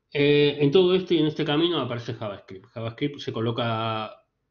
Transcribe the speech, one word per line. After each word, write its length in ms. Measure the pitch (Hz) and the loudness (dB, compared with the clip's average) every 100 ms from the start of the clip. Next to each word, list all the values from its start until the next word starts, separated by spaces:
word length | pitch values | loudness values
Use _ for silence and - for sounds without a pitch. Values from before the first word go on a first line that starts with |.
| _ | _
Eh, 440 | 147 143 147 143 143 | 0 4 6 4 4
en 100 | 143 | 4
todo 240 | 190 180 | 4 4
esto 220 | 185 185 165 | 2 2 2
y 40 | |
en 80 | 151 | 2
este 160 | 147 | 0
camino 360 | 151 147 170 160 | -2 0 0 0
aparece 340 | 120 113 - | -4 -6 -8
JavaScript. 540 | 110 107 95 - 95 - | -8 -8 -10 -14 -20 -16
JavaScript 520 | 117 113 117 143 143 | -10 -10 -4 -6 -6
se 140 | - | -8
coloca, 920 | 113 117 117 117 113 113 110 107 - _ _ _ | -4 -2 -2 -2 -2 -2 -4 -8 -14 _ _ _